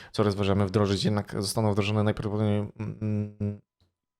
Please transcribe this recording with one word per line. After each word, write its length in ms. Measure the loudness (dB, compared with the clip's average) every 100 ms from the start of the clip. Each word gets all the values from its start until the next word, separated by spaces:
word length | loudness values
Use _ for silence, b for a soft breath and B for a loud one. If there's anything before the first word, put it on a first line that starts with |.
| B
co 100 | 0
rozważamy 440 | 2 2 2 2 2
wdrożyć. 380 | 2 2 2
Jednak 300 | 2 0 -2 -4
zostaną 340 | -4 0 0
wdrożone 300 | 2 0 2
najprawdopodobniej, 680 | 2 0 -2 0 0 0 -2 -8
mm, 540 | -10 -6 -4 -2 -4 -4 -6 -6 -14 _ _ _ _